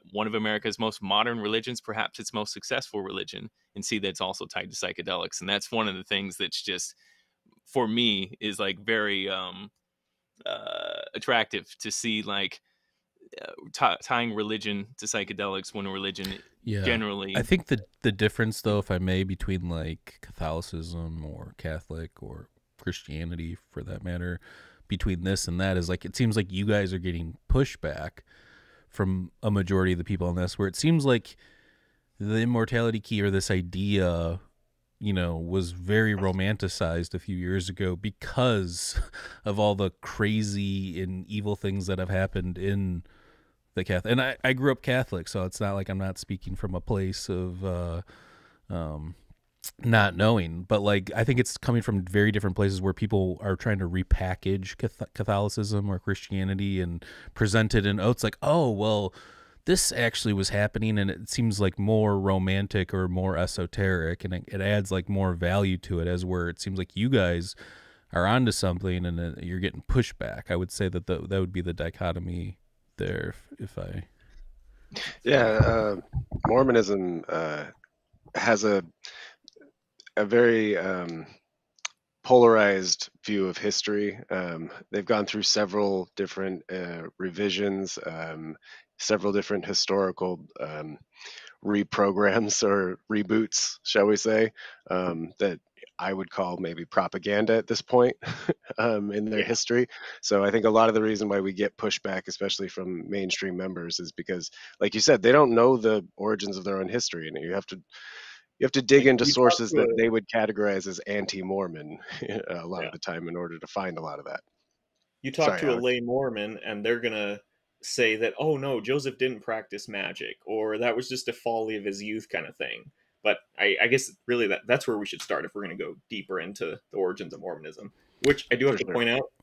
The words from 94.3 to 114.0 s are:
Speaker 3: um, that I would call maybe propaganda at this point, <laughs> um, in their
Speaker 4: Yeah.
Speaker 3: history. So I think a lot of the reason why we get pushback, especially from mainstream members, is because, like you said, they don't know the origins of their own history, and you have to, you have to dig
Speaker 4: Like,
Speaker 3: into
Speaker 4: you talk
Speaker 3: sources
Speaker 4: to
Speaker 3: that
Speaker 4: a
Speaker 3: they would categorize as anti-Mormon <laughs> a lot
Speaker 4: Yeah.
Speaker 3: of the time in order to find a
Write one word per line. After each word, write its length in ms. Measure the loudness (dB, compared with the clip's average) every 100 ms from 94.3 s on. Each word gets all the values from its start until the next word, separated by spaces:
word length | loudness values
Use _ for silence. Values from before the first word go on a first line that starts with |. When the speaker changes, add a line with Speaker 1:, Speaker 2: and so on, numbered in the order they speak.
| 4 2 0 -18 -16 -4
Speaker 3:
um, 420 | -2 0 -4 -6 -2
that 220 | -2 -2 _ _ -18 -8
I 140 | -4
would 180 | -4 -4
call 280 | -4 -4 -2
maybe 260 | -6 -6
propaganda 720 | -2 -2 0 -2 0 2 4
at 120 | 2 2
this 160 | -4
point, 340 | 2 6 6 4
<laughs> 560 | -8 -6 -4 -4 -6 -2
um, 340 | 0 0 -2
in 120 | -2
their 160 | -2 -2
Speaker 4:
Yeah. 60 | 0
Speaker 3:
history. 400 | -2 2 2 2 -4 -16 -10
So 240 | 2 4
I 60 | 4
think 140 | 4
a 60 | 6
lot 180 | 6 6
of 60 |
the 80 | 6
reason 260 | 2 2 0
why 120 | 2
we 120 | 0
get 240 | 0 -2 0
pushback, 520 | -4 -2 -2 -4 -6
especially 400 | -6 -4 -4 -6
from 400 | -6 -6 -6 -4
mainstream 480 | -4 -2 -2 -4 -4
members, 420 | -4 -6 -6 -8
is 140 | -8
because, 380 | -10 -6 -6 -6 -14 -20 -2
like 140 | 0
you 60 | 4
said, 220 | 6 6
they 100 | 8
don't 220 | 8 8
know 220 | 8 6 6
the 300 | 4 2 0 -4
origins 400 | -2 -2 -4 -6
of 80 |
their 140 | -4 -4
own 100 | -2
history, 400 | -2 -4 -6 -8
and 140 | -8
you 100 | -6
have 120 | -6 -6
to, 100 | -12 -16 -20 -18 -18 -18 -20 _ -2
you 60 |
have 80 | 0
to 100 | 2
dig 240 | 8 8 10
Speaker 4:
Like, 0 |
Speaker 3:
into 180 | 8 6
Speaker 4:
you 60 |
talk 0 |
Speaker 3:
sources 360 | 6 6 6 4
Speaker 4:
to 60 | 4
Speaker 3:
that 120 | 4
Speaker 4:
a 20 | 4
Speaker 3:
they 120 | 4
would 180 | 2 0
categorize 580 | 0 0 2 0 0 -4
as 120 | -8
anti-Mormon 960 | -4 -2 -2 -4 -4 -2 -4 -6 -12 -14 -14 -10
<laughs> 300 | -8 -6 -6
a 160 | -8 -6
lot 160 | -8
Speaker 4:
Yeah. 40 | -8
Speaker 3:
of 60 |
the 60 | -8
time 300 | -8 -8 -8
in 80 | -8
order 220 | -8 -10
to 80 | -8
find 320 | -6 -6
a 40 | -6